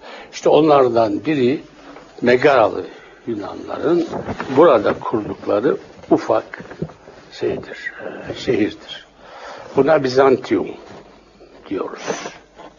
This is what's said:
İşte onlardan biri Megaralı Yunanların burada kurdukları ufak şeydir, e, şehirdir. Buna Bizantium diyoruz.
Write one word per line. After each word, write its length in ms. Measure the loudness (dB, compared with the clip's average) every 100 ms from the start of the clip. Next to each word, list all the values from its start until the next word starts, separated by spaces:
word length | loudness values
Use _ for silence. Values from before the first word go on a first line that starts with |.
| -20 -20 -18
İşte 160 | -2 4
onlardan 760 | 6 6 6 4 2 0 0 -2
biri 360 | 0 2 0 -6 -20 -20 -20 -20 -4
Megaralı 640 | 2 4 4 4 4 0 -10 -14 -20 -16 -8
Yunanların 800 | -8 -8 -12 -12 -4 0 0 -2 -6 -8 -8 -2 6
burada 360 | 6 6 2 -2
kurdukları 800 | -4 -4 -6 -8 -2 0 0 -2 -6 -10 0
ufak 520 | 0 2 -2 -4 -18 -16 -12 -12 -12 -20 -20 -18 -8
şeydir, 540 | -6 -6 -10 -14 -14 -12 -14 -14 -14
e, 40 | -8
şehirdir. 720 | -2 0 -2 -4 -18 -20 -20 _ -20 -20 -18 -18 -6 0
Buna 280 | 2 2
Bizantium 640 | 2 4 4 4 0 -2 -2 -10 -18 -20 -20 -20 _ _ -20 -20 -10
diyoruz. 340 | -8 -8 -10 -10 -10 -10 -18 _ -20 -20